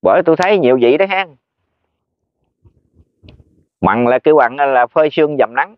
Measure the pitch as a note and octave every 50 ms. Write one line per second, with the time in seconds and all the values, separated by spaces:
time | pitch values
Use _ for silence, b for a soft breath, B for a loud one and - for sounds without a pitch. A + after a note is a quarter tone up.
0 | - F3+ G2 E3 E3 D3+ D#3+ D#3 F3+ F#3 G#3+ G3 D#3+ C3 B2+ C3 A#2 A#2 C3 D#3
1 | G3 G3 G3 F#3+ G3 E3+ C#3+ _ _ _ _ _ _ _ _ _ _ _ _ _
2 | _ _ _ _ _ _ _ _ _ _ _ _ _ _ _ _ _ _ _ _
3 | _ _ _ _ _ - - _ _ _ _ _ _ _ _ _ - F#2+ G2 A#2
4 | B2 A#2+ B2+ B2+ _ D3+ D#3 D3+ C3 A#2 B2 C#3 C#3+ C#3 C3+ B2+ A#2+ A#2 _ -
5 | D#3 D3+ - - D#3 D3 D3+ C3+ A#2+ G#2+ A#2 B2+ - F#3+ A3